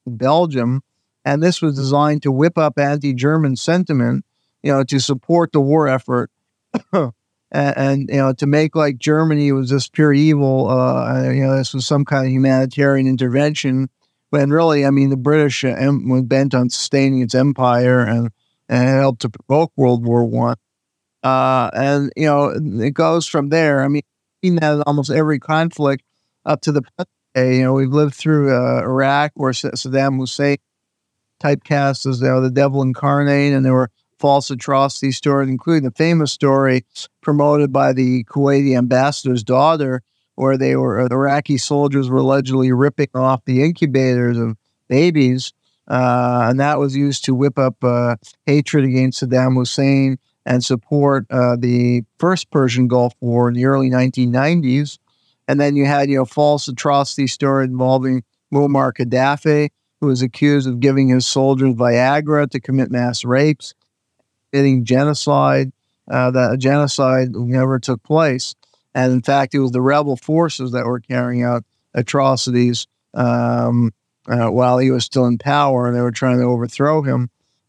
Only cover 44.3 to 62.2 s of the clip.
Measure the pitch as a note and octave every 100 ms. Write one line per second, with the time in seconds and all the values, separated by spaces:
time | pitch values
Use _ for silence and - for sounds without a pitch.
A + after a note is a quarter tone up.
44.3 | A#2 A2+ G#2+ _ _ - B2+ F3 D#3 B2+
45.3 | B2+ - - _ _ - B2+ B2 B2 B2
46.3 | B2 A2+ C3 C#3+ C#3+ C#3+ C3 C#3+ C3+ -
47.3 | B2+ C#3 B2+ C3 - B2+ A#2+ A#2+ A#2 -
48.3 | - - D3 C3+ D3+ C3+ B2+ C3 - B2+
49.3 | B2+ B2+ B2+ B2 - C#3 C#3 C3+ C3 _
50.3 | _ - B2+ A#2+ B2+ - D3 C#3+ C3+ A2+
51.3 | B2+ B2 B2 B2 A#2+ B2 B2 A2 - E3
52.3 | F#3 - D3+ C3 A#2+ B2 B2 B2 - B2
53.3 | A#2 A#2+ A#2+ C3 C#3 C3 B2+ B2+ B2+ B2
54.3 | B2+ C#3+ F3 C3+ C3+ D3 - _ _ _
55.3 | _ - C#3 C#3+ C#3+ C#3 C#3+ C#3+ C3+ B2+
56.3 | - D3 D3 - B2 D3+ C#3 C#3 - C3
57.3 | - C#3 C3+ C3 B2+ B2+ C3 C3 C3 -
58.3 | _ _ C#3+ C#3+ C#3 C3+ - B2 B2+ C3+
59.3 | D3 D#3 D3+ D3 - _ _ D3 B2+ B2+
60.3 | - D3 C#3+ C3 A#2+ C3+ C3+ C3+ B2+ B2
61.3 | C#3 C3+ C3+ C3+ A#2 B2 A#2 B2+ D3